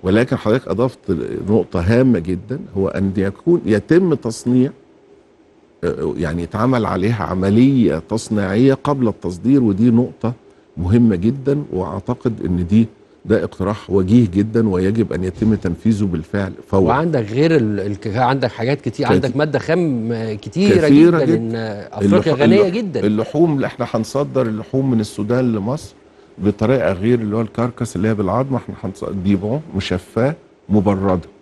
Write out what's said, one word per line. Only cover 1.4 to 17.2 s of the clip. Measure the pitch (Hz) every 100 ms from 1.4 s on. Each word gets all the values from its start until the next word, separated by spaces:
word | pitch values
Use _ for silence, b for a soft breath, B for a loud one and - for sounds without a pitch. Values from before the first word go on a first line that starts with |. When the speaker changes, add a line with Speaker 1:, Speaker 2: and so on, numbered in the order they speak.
| -
Speaker 1:
نقطة | 107 87 95
هامة | 87 117 131 110
جدًا، | 82 92 104 131 - 98
هو | 95
أن | - 98 95
يكون، | 95 95 - 170 -
يتم | 104 - 160 185
تصنيع، | 143 117 113 - 127 131 - _ _ _ - _ _ _ _ _ _ 87 62 78 -
يعني | 80 85
يتعمل | 85 104 117 131 101
عليها | 92 98 113
عملية | 82 92 95 107 131 139 98 76 -
تصنيعية | 110 - 107 98 101 135
قبل | 135 - 143 120
التصدير، | 98 90 87 104 139
ودي | 117 95 120
نقطة | 117 123 - - 123 b b b -
مهمة | 87 117 117 92
جدًا، | 101 135 131 143 143
وأعتقد | 92 90 95 - 123 127 113
أن | - 90 87
دي، | 104 113 - b b
ده | - 107
اقتراح | 85 - 92 104 -
وجيه | 98 92 117 113
جدًا | 90 107 113 113
ويجب | 92 95 113 104
أن | -
يتم | 92 90 110
تنفيذه | 104 98 85 110 107
بالفعل | 104 85 85 101 95 - -
فورًا. | 95
Speaker 2:
وعندك | 92 123 170 147